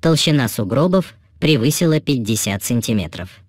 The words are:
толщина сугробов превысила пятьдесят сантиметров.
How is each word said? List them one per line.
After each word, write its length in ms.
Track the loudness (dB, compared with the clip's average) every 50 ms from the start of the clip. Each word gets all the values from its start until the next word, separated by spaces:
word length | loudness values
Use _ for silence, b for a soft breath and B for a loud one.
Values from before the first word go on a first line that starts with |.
толщина 460 | 2 2 2 2 2 2 2 2 2 0
сугробов 680 | -2 -4 -4 -2 0 2 2 4 2 2 0 0 -8 _ _ _ _ -4
превысила 600 | 0 2 2 2 2 0 0 2 2 2 2 0
пятьдесят 640 | 0 -2 -2 -2 0 -2 -2 -2 -2 -4 -4 -4 -4
сантиметров. 760 | -2 -2 -2 -2 -2 -2 -2 -2 -4 -8 -12 -14 -14 -16 -20 -20